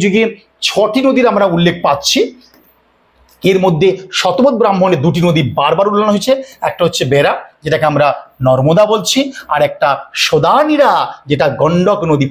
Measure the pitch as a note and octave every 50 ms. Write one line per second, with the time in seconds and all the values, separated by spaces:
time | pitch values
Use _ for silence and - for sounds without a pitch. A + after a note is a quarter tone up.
0 | F3+ G3+ F#3 A3+ A3+ A3 - - _ _ _ _ - - - F#3+ G#3+ G#3+ G#3+ C4+
1 | C4 C4+ C4 C4 B3 A3+ G3+ G3+ G3+ F#3+ E3 E3+ F3 F3 E3 F3 - E3+ C#3+ C#3
2 | - - - - G#4+ C4 - - _ _ _ _ _ _ _ _ _ _ _ _
3 | _ _ _ _ _ _ _ _ - F#3 G3 F#3+ F#3 F#3 D#3+ D3 F#3+ F#3 E3+ -
4 | - - - - - F#3 - - B3 C#4+ A#3+ G#3 A3+ G#3 G3 F3+ - F#3 F3 C#3+
5 | C3+ E3+ - - E3+ F3 D#3 D#3+ C#3+ A#2 - D3+ C#3 D3+ E3 F3 G3+ G#3 G#3 G3+
6 | G#3+ G#3+ G#3 G3+ - B3+ C4+ C4+ C4 - - _ - D#3 - - F3 E3 - -
7 | - B2+ C#3 C#3+ D3 F#3 A#3+ - - - _ _ - D#3 D#3 D3+ D#3 D3+ D3 C#3+
8 | D3 C#3 - - - - _ _ C3 C3 C3 C3 C3 D3+ E3 G3+ G#3+ G#3 A3 G#3+
9 | F3 - - C4 C#4+ C4+ - - - - D#3 D3 D3+ C#3+ - - D#3+ C#3+ C3+ -
10 | - - - - - - E3 D3+ D3 E3+ G#3+ C4+ D4+ D#4 D4+ C#4+ C#4+ A3+ F#3 D#3
11 | C3 - - - _ C3+ D3 C#3 E3 D3 B2 A#2+ C#3 D#3 F3 F3 F3+ G3+ G3+ G3+
12 | F3 D#3+ D3+ C#3 C3+ C3+